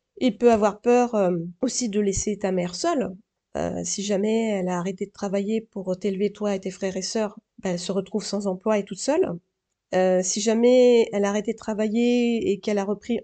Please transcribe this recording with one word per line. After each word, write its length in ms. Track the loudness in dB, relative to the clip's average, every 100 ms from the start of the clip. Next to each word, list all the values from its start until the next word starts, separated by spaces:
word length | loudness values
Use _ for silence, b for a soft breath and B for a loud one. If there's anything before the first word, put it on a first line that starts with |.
| _ -2
Il 180 | -2 2
peut 160 | 4
avoir 280 | 4 2 0
peur, 340 | 2 2 2
euh, 220 | 2 0 0 -4 -4
aussi 260 | -4 -2 -2
de 120 | 0
laisser 360 | 0 0 -2 -2
ta 160 | -2
mère 220 | 0 -2
seule. 420 | -2 -2 0 -2 -8 _ _ _ -6
Euh, 240 | -4 -4
si 180 | -6 -4
jamais 480 | -2 0 0 0 0
elle 180 | -2 -2
a 100 | -2
arrêté 280 | -4 -6 -8
de 60 |
travailler 500 | -8 -4 -2 -2 -4
pour 340 | -4 -8 -6 -4
t'élever 320 | -4 -2 -4
toi 240 | -2 -4
et 60 | -4
tes 100 | -6
frères 260 | -6 -6 -6
et 60 |
sœurs, 360 | -4 -4 -4 -8 -20 -10
ben, 80 | -6
elle 80 | -4
se 140 | -4
retrouve 320 | -4 -4 -6
sans 220 | -4 -4 -4
emploi 320 | -2 0 -2
et 60 |
toute 140 | -2 -6
seule. 400 | -2 0 0 -4 _ _ _ _ -2
Euh, 260 | 2 4 2
si 180 | 0 -2
jamais 680 | 0 4 6 8 8 6 4
elle 120 | 2
a 60 | 0
arrêté 220 | 0 -4
de 60 | -6
travailler 920 | -6 -2 0 2 2 2 2 0 0
et 80 | -2
qu'elle 180 | -2 -2
a 60 |
repris 340 | -2 -4 -4 -4